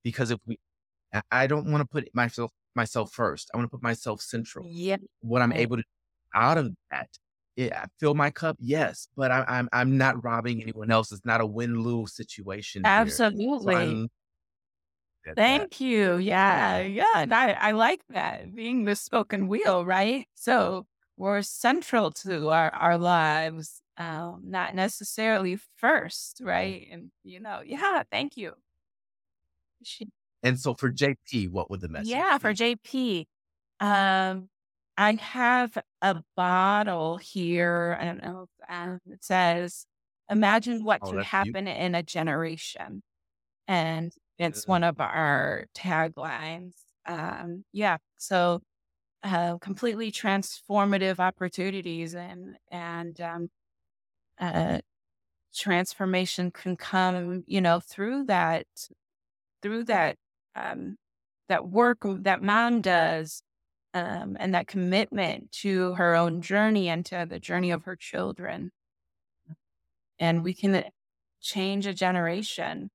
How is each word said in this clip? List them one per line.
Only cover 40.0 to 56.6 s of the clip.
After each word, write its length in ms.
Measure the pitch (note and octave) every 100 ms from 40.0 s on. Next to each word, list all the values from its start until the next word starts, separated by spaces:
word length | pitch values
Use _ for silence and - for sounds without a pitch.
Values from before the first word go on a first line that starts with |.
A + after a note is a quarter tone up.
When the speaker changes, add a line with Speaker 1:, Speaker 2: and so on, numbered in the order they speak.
| _ _ -
Speaker 2:
"Imagine 540 | G#3 G3+ A3+ A3+ A#3
what 160 | G#3+ G3
Speaker 1:
Oh, 80 | G3
Speaker 2:
could 80 | F#3+
Speaker 1:
that's 100 | G3+
cute. 260 | G3 G3 F#3+
Speaker 2:
happen 120 | G3
in 260 | - F3+
a 80 | F3
generation." 1000 | E3 F3 D#3+ D3 E3 D#3+ - - - G3 _ _ _ _ _ _ -
And 460 | F3+ D#3+ D#3+ E3+ _ _ -
it's 260 | E3+ - -
Speaker 1:
Yeah. 40 |
Speaker 2:
one 120 | F3+
of 160 | E3+ D3
our 680 | - D#3+ D3+ C#3+ C#3+ - - -
taglines. 960 | F#3 D#3+ E3 D#3+ D3+ A#2+ D#3 E3 F3+ _ _ _ -
Um, 580 | E3+ D#3+ - F3 F3 -
yeah, 260 | G3+ G#3 E3 _ _
so, 440 | - F#3 F3 F3 _ _ _ _ _ _
uh, 360 | G3+ F3 F3 F3
completely 540 | G3 G3 A#3+ A3 A3+
transformative 1080 | - G#3 G3 F#3+ - - G#3 G3+ G3 F#3+ F#3
opportunities 920 | F#3 - F3+ - F#3+ G3 F3 E3 E3
and, 440 | F3 F3+ F3+ F#3+ - _
and, 500 | F3 E3+ E3+ E3+ E3
um, 300 | E3+ E3+ E3+ _ _ _ _ _ _ _ _ -
uh, 420 | F3+ D#3+ E3 - _ _ _ _ _ _ _
transformation 960 | - G3+ F3 F#3 - F#3+ F#3 F#3 - F3+
can 240 | -